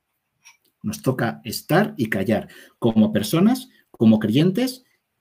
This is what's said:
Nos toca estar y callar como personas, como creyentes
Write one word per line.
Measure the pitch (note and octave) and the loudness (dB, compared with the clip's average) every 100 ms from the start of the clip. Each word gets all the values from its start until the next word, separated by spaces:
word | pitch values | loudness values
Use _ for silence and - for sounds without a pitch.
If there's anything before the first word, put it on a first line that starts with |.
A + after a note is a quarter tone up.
| _ _ _ _ _ _ _ _ | _ _ _ _ _ _ _ _
Nos | G#2+ - | -10 -6
toca | C3 B2+ A2+ A2 | -4 -2 -4 -6
estar | A2+ - - D#3+ A3 - | -12 -12 -2 0 0 -2
y | G#2+ | -4
callar | G2+ F#2+ G#2+ - - - - | -4 -2 -2 -4 -18 -20 -4
como | A#2 A2 G#2+ | 0 2 2
personas, | - G#2 D#3+ G#3+ C4 - _ _ | 0 -2 2 2 0 -6 _ _
como | - A2 A2 | 0 4 4
creyentes | G#2 C3 F3 F#3+ B3+ - _ _ _ _ | 2 2 2 0 -4 -6 _ _ _ _